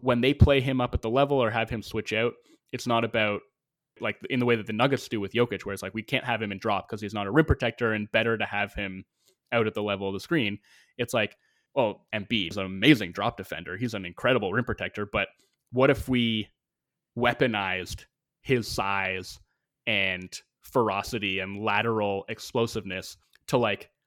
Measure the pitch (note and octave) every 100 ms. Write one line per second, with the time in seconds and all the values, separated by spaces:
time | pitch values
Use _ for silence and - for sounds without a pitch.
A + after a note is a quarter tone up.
0 | B2+ A#2+ B2+ C#3+ - C#3 B2+ C3 B2 -
1 | A2+ B2 C#3 C#3 A2+ A2+ A2+ A#2 - A2
2 | G#2 G#2+ A#2+ - _ _ _ A#2+ - A#2
3 | A2+ A2+ G#2+ G#2 - _ _ _ _ -
4 | A2 - - B2+ A#2+ A#2 G2+ G#2+ C3+ C3
5 | - A2+ G2 A2 A#2+ G2 G2+ G2 F#2+ A2
6 | A2 C3 B2+ A2+ G#2+ F#2+ A2+ G2 - G#2
7 | G2+ G#2+ G2 C3 D#3 C#3 A#2 - A#2 G#2+
8 | G#2 A2+ A2+ A2+ G2+ G#2 G2+ - G2 F#2+
9 | - _ _ _ _ A#2 A2 G#2 G#2 G2
10 | G2 G2 - E3+ G#2+ G2+ _ _ _ -
11 | A#2+ A#2+ G#2 - _ _ _ - A2+ G2
12 | _ A2 F#2+ A2+ E2+ G2+ F#2+ F#2+ A#2+ C3+
13 | F#2 E2+ G#2+ - F#2+ D#2 E2+ F#2 B2 G#2+
14 | F2+ F2 B2+ B2+ G2 G#2+ A#2+ G#2+ F#2+ -
15 | G2+ G#2+ G2 - _ _ _ A#2+ C3+ B2+
16 | - B2+ A#2 A2 G#2 _ _ _ _ _
17 | _ - A#2+ A#2+ C3 G#2 G2 F#2 F2+ -
18 | - _ _ _ - B2+ A2 - G2 G2
19 | F#2+ F#2 G2 - _ _ _ _ - G#2
20 | F#2+ F#2 F#2 - - _ - C3+ A2 G2
21 | G2 A#2+ G2 F#2+ F#2+ G2+ A2 G#2 A2+ A2
22 | G#2 G2 - A2 - B2+ A#2 A2+ G2+ F#2
23 | - - _ _ - C3+ A2+ G2+ - _